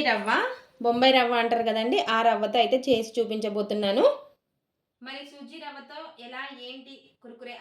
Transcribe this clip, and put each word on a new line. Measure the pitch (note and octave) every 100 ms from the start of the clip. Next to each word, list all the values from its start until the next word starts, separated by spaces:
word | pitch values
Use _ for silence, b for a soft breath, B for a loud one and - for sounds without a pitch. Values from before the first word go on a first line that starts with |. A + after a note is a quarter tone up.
| C4
రవ్వ, | G#3+ G3+ C#4 B4+ - - _
బొంబాయి | A#3 A#3+ C4
రవ్వ | C4 A#3+ A#3+
అంటారు | A#3 A#3 A3+
కదండి, | A3 A#3 G4 -
ఆ | A3+ A#3
రవ్వతో | G#3 G#3 A#3+
అయితే | A#3+ C4 C4
చేసి | A3+ A3 B3
చూపించబోతున్నాను. | G#3+ A3 G#3 G#3 G3+ G#3 G3+ A3 B4+ C#5 - _ _ _ _ _ _ _ B3
మరి | C#4 C#4+
సూజీ | C#4+ A#3 D#4+
రవ్వతో | C#4+ C4+ A#3+ D4 D#4 - A#3+
ఎలా, | B3+ C#4 B3 B3
ఏంటి | C4 C4+ C4+ _ _
కురుకురే | A#3+ A#3 A#3+ A#3+